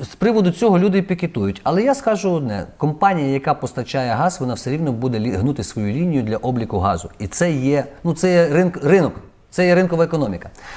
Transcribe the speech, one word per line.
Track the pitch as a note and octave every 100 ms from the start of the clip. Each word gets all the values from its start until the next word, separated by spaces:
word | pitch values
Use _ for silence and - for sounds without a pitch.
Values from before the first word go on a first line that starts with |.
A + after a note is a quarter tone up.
з | C3+
приводу | - G#3+ A3 F3+
цього | E3+ A#3 F3
люди | G3 F#3+
і |
пікетують. | F#3+ F3+ F3 - G2 F#2+
Але | C3 E3+
я | B3+
скажу | C4+ A3+ G#3 F#3+
одне: | E3 C3 G2+ - -
компанія, | D3 D3+ G3 F3 C#3
яка | C3+ C#3+
постачає | D3 B2+ - A#2+ C3+ B2
газ, | A2 F3 -
вона | B2+
все | A2+ B2+
рівно | D3+ D#3
буде | A2+ B2+ A2+
лі-, | A2+ F#2+
гнути | B2+ C#3+
свою | G2 A2+ G#2
лінію | B2 F3+ C#3+
для | G#2+ A2
обліку | B2+ B2 A2+ G2+
газу. | G2 F2+ - -
І | G2
це | - F3
є, | C#3+ C3 C#3+ B2+ -
ну, | E3+
це | E3 F3+
є | F3 E3+
ринк, | D#3 F#3 -
ринок. | D3 F#3+ C#3 - - _ _
Це | - F3+
є |
ринкова | F3 F#3 E3
економіка. | E3 D#3+ A#2+ F#2+ - - -